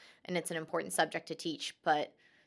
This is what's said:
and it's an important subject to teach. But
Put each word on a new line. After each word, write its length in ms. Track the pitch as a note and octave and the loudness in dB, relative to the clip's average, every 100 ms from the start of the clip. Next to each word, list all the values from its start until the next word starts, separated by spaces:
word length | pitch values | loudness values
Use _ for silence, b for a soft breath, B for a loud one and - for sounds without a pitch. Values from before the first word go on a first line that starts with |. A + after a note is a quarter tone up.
| b b | b b
and 120 | - F3+ | -2 -2
it's 140 | E3+ | 0
an 60 | E3 | -4
important 360 | D#3+ E3+ F3+ | -2 -2 0
subject 360 | - D#3+ E3 - | 2 2 0 -6
to 60 | |
teach. 420 | D#3+ E3+ D3 - - | -6 -6 -4 -8 -2
But 320 | E3+ D3+ C3+ - b b | 2 4 2 -6 b b